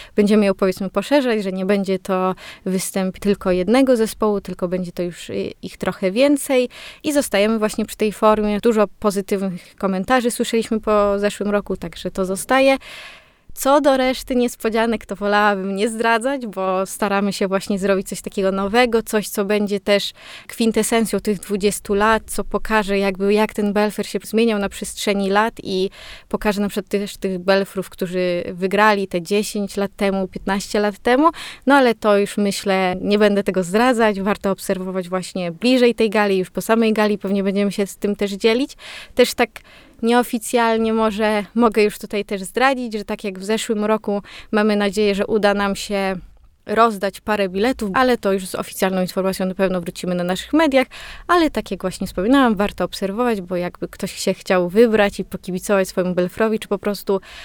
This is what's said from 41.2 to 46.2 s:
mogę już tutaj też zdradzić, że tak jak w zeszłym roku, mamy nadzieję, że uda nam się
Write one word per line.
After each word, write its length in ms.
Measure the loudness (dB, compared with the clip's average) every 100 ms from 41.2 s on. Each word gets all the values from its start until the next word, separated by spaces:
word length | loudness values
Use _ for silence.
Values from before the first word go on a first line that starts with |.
| 0 0 -2
mogę 280 | 2 2 4
już 160 | 2 0
tutaj 260 | -8 -6
też 180 | -6 -6
zdradzić, 500 | -6 0 2 2 -4
że 120 | -6
tak 200 | -6 -8
jak 140 | -8 -6
w 60 |
zeszłym 400 | -4 -2 -2 -2
roku, 380 | 0 0 -2 -6 -6 -16 -2
mamy 240 | 0 2 2
nadzieję, 380 | 0 2 0
że 120 | 0 0
uda 280 | 2 2
nam 220 | 2 0 -4
się 400 | -4 -2 -2 -4